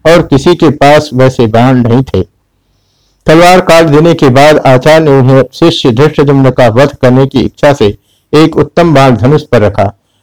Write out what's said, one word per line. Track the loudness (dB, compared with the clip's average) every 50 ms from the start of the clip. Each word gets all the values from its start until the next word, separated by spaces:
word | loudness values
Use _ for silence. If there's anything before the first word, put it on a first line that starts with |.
| 0
और | 0 0 0
किसी | 0 0 -2 -2 0 -2 0
के | 0 0 -2
पास | 0 0 2 2 2 0 0 -4 -2
वैसे | -2 -2 0 0 -2 -2
बाण | -2 0 0 0 0 0
नहीं | 0 0 0 -2 -2 -2
थे। | -4 -6 -6 -6 -8 _ _ _ _ _ _ _ _ _ _ _ _ _ _ _ _ _ _ _
तलवार | -2 0 2 2 2 2 0
काट | 0 2 0 2 2
देने | 2 0 0 0 0 0
के | 0 0 0
बाद | 2 2 2 2 2
आचार्य | 0 2 0 0 2 2 0 0 2 2
ने | 2
उन्हें | 0 2 2 2 0 0 0 -2 -4
शिष्य | -2 -2 -2 -2 -2 -2 -2
धृष्टद्युम्न | 0 0 -2 0 0 -2 -2 0 0 0 0 0
का | 0 0 0
वध | 0 0 0 -2 -2 -2 -2
करने | -2 0 2 0 0
की | 0 -2 -4
इच्छा | -4 -4 -4 -2 -2 0 0
से | 0 -2 -4 -4 -6 _ _ _ _ _ _ 0
एक | 0 0 0 0
उत्तम | -4 -4 -2 -2 -2 -2 0 0
बाण | 2 2 0 0
धनुष | 0 0 0 0 -2
पर | -2 -2 -2 -2
रखा। | -2 -2 -2 -4 -4 -4 -6 _ _ _ _ _